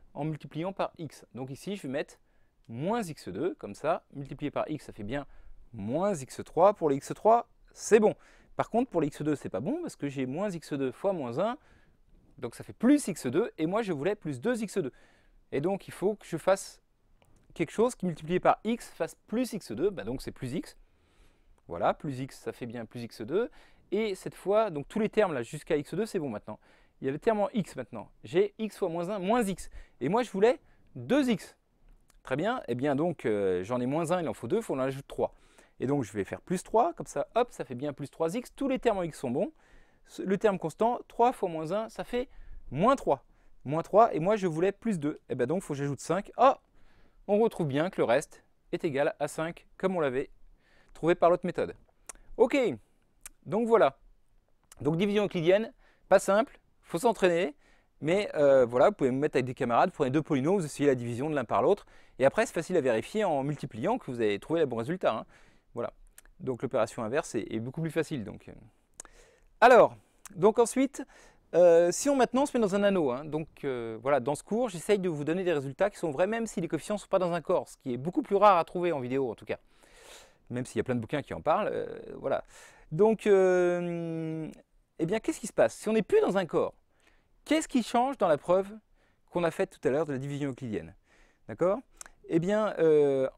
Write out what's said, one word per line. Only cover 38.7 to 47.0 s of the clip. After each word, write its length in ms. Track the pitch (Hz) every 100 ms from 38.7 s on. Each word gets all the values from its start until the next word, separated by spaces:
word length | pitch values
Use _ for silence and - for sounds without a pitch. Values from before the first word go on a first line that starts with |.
| 262
termes 200 | 233 202
en 40 |
x 160 | 170 -
sont 120 | 127
bons. 220 | 131 277 _ _ - _ _ _
Ce, 160 | -
le 140 | 185 196
terme 200 | 214 190
constant, 420 | 160 - 226 240 -
trois 240 | - 240
fois 160 | - 185
moins 240 | 160 156
un, 160 | 202 226
ça 140 | -
fait 260 | 180 240 269 - - - -
moins 260 | 131 220 277
trois. 280 | 170 135 _ _ _ -
Moins 180 | 127 160
trois, 300 | - 202 233
et 80 | 151
moi 160 | 175 220
je 100 | 185
voulais 260 | 156 190
plus 260 | - 226 180
deux. 220 | 147 - -
Et 60 |
bien 120 | 131 123
donc, 120 | 180
il 40 |
faut 120 | -
que 40 | 139
j'ajoute 220 | 143 143
cinq. 320 | - 175 - -
Ah, 240 | 262 - _ - - _